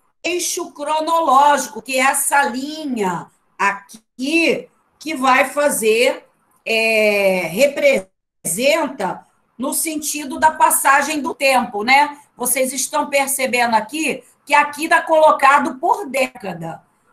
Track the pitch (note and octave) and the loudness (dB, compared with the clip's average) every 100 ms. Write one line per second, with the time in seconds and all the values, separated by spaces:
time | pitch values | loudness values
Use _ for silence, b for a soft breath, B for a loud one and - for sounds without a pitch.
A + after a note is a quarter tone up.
0 | _ _ E4 F4 F4 - D#4 - D4 D#4 | _ _ -6 -4 -4 -6 -10 -8 -4 -2
1 | D#4 E4 D#4 C4+ D4 C#4+ - A3 - C4 | 0 0 4 6 6 4 -2 -10 -4 0
2 | C4+ C#4+ - C#4+ C4+ B3 C#4+ D#4 D4+ A#3 | 0 0 0 2 0 -2 -8 -8 -6 -2
3 | F#3+ E3 - _ _ - G3 G3 - - | -2 -4 -10 _ _ -4 -2 -2 -10 -20
4 | _ - C4+ E4 D#4 - - _ _ - | _ -10 -2 0 2 0 -6 _ _ -16
5 | D4+ D4 B3+ B3+ C4+ C#4+ D4 G#3+ A3 A3 | -10 -2 2 2 0 0 -2 0 0 2
6 | C4 D4 - _ _ _ - A3 A3+ A3 | 2 -2 -10 _ _ _ -4 -2 0 2
7 | G#3+ G3+ G3 F#3 E3 F3+ C#4+ C#4+ C#4+ A3+ | 2 2 0 0 -2 0 0 2 2 2
8 | - _ _ _ - F3 C4+ E4 C#4+ - | -4 _ _ _ -8 -2 0 0 -2 -4
9 | F#3 - - _ _ - C4+ D4+ D#4+ D4+ | -8 -8 -16 _ _ -10 -6 -4 -6 -6
10 | - D4 C#4+ - D#4 D#4 D#4+ - C#4+ C#4 | -6 -8 -8 0 0 2 2 2 2 2
11 | C#4+ D#4 B3+ - C4+ B3+ A3+ G#3 A3 C4+ | 2 -4 -6 -2 2 2 0 -4 2 2
12 | D4 D4 B - A#3+ C4+ C4 C4+ - D4+ | 2 -4 B -8 -4 -2 -2 -4 -4 -4
13 | C#4+ C#4 C4+ - A3+ A#3+ A#3+ A3 G#3+ D4+ | -2 -2 -2 -4 -2 0 0 0 -2 -6
14 | D4 - b _ - D4 D4 C#4+ D#4+ E4 | -4 -6 b _ 0 0 0 -4 0 0
15 | D#4+ D#4+ D#4 - C4+ C#4 B3+ - F4 G#4+ | 2 4 6 6 4 4 2 -2 0 0
16 | D4 C4 B3+ - F#3+ E3+ E3 D#3 _ _ | -2 -4 -4 -6 -12 -10 -12 -14 _ _
17 | _ | _